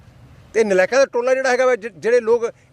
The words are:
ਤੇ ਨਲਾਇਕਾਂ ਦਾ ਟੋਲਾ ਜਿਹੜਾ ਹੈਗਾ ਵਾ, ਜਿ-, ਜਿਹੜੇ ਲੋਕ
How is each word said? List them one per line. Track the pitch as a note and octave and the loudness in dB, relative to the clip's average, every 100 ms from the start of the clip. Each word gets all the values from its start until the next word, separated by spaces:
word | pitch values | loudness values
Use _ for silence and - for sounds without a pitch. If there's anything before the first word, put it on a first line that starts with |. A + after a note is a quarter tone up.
| - - - - - | -20 -20 -20 -20 -6
ਤੇ | G#3+ | -2
ਨਲਾਇਕਾਂ | G#3+ F#3 F#3 B3+ | 0 2 2 2
ਦਾ | C4+ | 0
ਟੋਲਾ | A#3+ B3 | -2 -2
ਜਿਹੜਾ | C4 C4 | 0 0
ਹੈਗਾ | B3 B3+ | 0 0
ਵਾ, | B3 | -2
ਜਿ-, | A3 E3 | -6 -8
ਜਿਹੜੇ | E3+ B3 | 0 0
ਲੋਕ | A3 A#3 A3 - _ | 2 -2 -2 -10 _